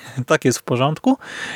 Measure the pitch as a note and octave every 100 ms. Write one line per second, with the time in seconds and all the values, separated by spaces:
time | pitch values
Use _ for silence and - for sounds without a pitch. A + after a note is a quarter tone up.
0 | - C3 B2 D#3+ C3+ - - B2 C#3+ D#3
1 | B3+ C4 - - -